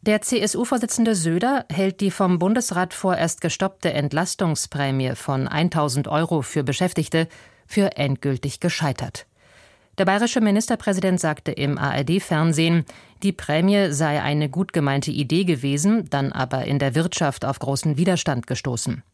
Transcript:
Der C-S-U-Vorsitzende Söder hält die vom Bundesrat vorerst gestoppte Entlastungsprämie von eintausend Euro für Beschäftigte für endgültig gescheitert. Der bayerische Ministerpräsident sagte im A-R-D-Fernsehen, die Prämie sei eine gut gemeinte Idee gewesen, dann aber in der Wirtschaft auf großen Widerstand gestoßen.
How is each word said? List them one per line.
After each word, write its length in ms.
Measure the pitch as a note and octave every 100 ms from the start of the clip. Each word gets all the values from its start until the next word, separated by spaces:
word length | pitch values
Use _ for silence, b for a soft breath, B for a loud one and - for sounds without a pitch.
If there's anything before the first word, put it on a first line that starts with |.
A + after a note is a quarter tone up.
Der 200 | - G#3+
C-S-U-Vorsitzende 920 | - A#3+ G#3 - A#3+ B3+ A3+ - A3+
Söder 520 | G#3 E3 E3+ A#3+ C4+ -
hält 280 | D#3+ F#3+ F#3+
die 80 | G3+
vom 300 | - F#3+ F3+
Bundesrat 560 | F3+ A3+ A3+ F3+ F3+ -
vorerst 460 | G3 F3+ E3 -
gestoppte 520 | E3+ - F#3+ F#3+ F3+
Entlastungsprämie 1200 | D#3 C#3+ D3 F#3 - F3+ D3+ - D3 C#3 C3+ C3 B2+
von 320 | - C3+ C3
eintausend 600 | - E3+ D#3+ D3 C3 C#3+
Euro 340 | D3 D#3+ E3
für 220 | C3 -
Beschäftigte 640 | C#3 C3+ F#3 - D3+ E3 E3 B B B B
für 300 | - G3 -
endgültig 640 | C#3+ C#3 C#3 C3 C#3+ -
gescheitert. 680 | F3 - D#3 B2+ - - - b b b b b b -
Der 80 | F#3+
bayerische 360 | G3+ A#3 -
Ministerpräsident 800 | A3 G3+ A3+ A3+ - F#3+ F#3+ F#3
sagte 320 | E3 D3+ -
im 260 | - C#3+ D3
A-R-D-Fernsehen, 1080 | C3+ - C3 F#3 - D#3 E3 D#3 E3 E3+ - B B B
die 100 | G3
Prämie 580 | F3+ - D3+ F#3 G3+ G3
sei 300 | C#3+ D#3 D3
eine 260 | F#2+ D3+ D3+
gut 260 | C#3+ F#3
gemeinte 380 | E3+ C#3+ C#3 C#3
Idee 320 | C#3+ C3 D#3+
gewesen, 640 | F#3 D3+ C#3 C#3+ F3 A3 F#3+
dann 220 | C#3+ C#3
aber 320 | - B2+ C3
in 160 | - C#3+
der 160 | C#3 C3
Wirtschaft 480 | E3+ - D#3 -
auf 160 | - C3+
großen 380 | A#2+ C#3 D#3+ C#3+
Widerstand 500 | F3+ F3 - B2+ -
gestoßen. 560 | - C#3 A#2+ - A#2+ -